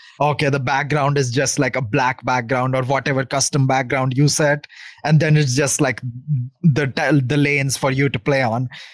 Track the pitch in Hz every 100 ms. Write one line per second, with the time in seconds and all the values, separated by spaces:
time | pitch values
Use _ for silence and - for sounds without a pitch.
0 | - - 147 135 147 139 131 135 147 151
1 | 139 143 127 120 131 - 131 127 120 139
2 | 127 127 120 127 117 131 127 131 127 135
3 | 131 135 131 139 - 143 135 131 123 139
4 | 131 127 147 - 151 147 - - - -
5 | 147 156 156 151 143 123 139 - 139 123
6 | 127 120 139 143 127 _ 170 139 143 117
7 | 143 147 123 147 143 143 139 - 143 135
8 | 139 117 - 139 123 117 131 - -